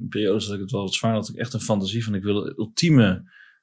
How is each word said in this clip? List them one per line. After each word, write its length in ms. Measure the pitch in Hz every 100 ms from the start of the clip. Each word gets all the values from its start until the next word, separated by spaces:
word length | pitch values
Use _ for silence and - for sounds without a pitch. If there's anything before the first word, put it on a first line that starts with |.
in 60 | -
periodes 380 | 104 104 104 98
dat 80 |
ik 60 | 101
het 100 | 95
wel 100 | 101
wat 120 | 95
zwaar 180 | - 113
had, 160 | 110 -
ik 80 | -
echt 160 | 117
een 80 | 110
fantasie 440 | - 104 95 113
van: 100 | 110
ik 80 | 101
wil 220 | 101 101
het 140 | - -
ultieme 720 | 110 - 170 139 101 92 - - - _